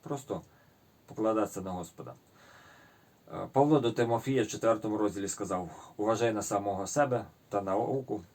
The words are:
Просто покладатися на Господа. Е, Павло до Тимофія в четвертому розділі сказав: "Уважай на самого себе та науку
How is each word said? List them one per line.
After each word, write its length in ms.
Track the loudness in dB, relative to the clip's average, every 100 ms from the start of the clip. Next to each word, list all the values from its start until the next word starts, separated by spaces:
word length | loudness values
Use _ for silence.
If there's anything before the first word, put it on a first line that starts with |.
Просто 400 | -6 -8 -6 -8 -8 -20 _ _ _ _ -14
покладатися 540 | -2 2 2 0 -4
на 100 | -6
Господа. 440 | -6 -8 -12 -16 -16 _ -20 -20 -20 -20 -20 -20 -20 _ _ -12
Е, 140 | -10 0
Павло 280 | 4 6 6
до 120 | 4
Тимофія 500 | 2 2 2 2 0
в 40 | 0
четвертому 500 | 2 2 2 0 2
розділі 320 | 0 0 -6
сказав: 640 | -6 -4 -4 -4 -12 -16 -2
"Уважай 360 | 0 2 2
на 100 | 0
самого 440 | -2 -2 -2 -4 -2
себе 380 | 0 2 0 -4 _ _
та 140 | -4
науку 600 | 0 0 0 -2 -2 -8 -8